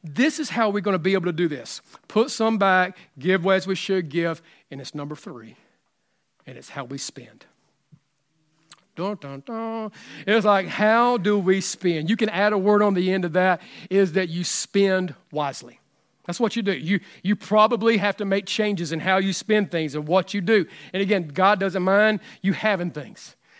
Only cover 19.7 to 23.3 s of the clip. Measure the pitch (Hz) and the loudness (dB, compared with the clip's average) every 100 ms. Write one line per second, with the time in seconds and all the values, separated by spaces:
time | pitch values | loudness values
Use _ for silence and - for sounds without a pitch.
19.7 | 165 156 147 151 185 180 202 175 220 160 | -2 -4 -6 0 0 0 -4 2 2 0
20.7 | - - 185 196 202 156 139 190 208 190 | -8 -8 -4 0 0 -2 2 2 2 0
21.7 | 185 185 202 214 214 - - 190 170 214 | -2 2 4 4 0 -6 -6 -4 0 0
22.7 | 190 175 147 117 - - | -2 -4 -8 -14 -16 -20